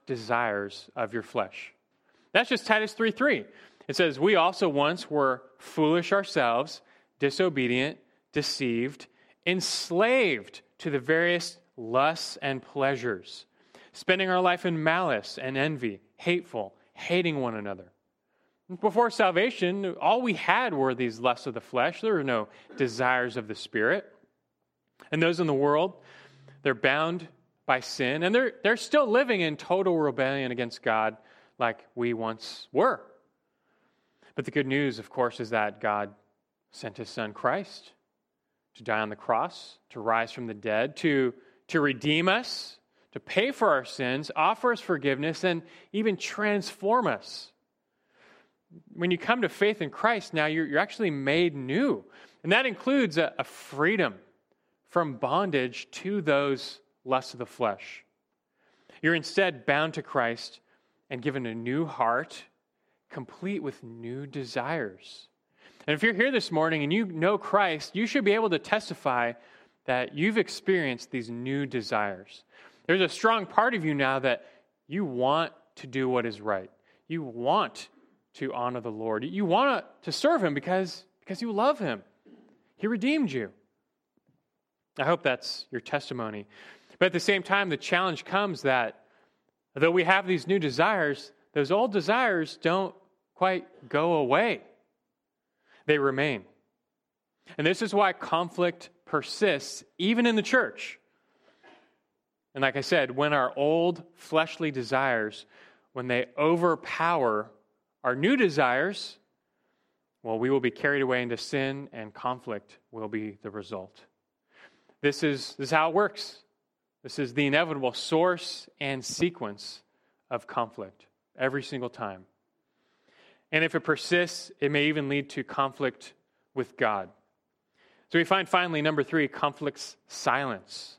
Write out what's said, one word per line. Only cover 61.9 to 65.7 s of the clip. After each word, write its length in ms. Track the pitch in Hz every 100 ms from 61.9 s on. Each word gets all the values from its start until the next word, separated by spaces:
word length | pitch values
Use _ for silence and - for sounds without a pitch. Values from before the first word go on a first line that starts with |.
| - 117 120 160 - - _ _ _ _ _ _
complete 540 | - 123 - 185 202
with 200 | 143 -
new 420 | 117 117 117 131 139
desires. 1000 | 143 123 131 127 160 107 92 - - - _ _ _ -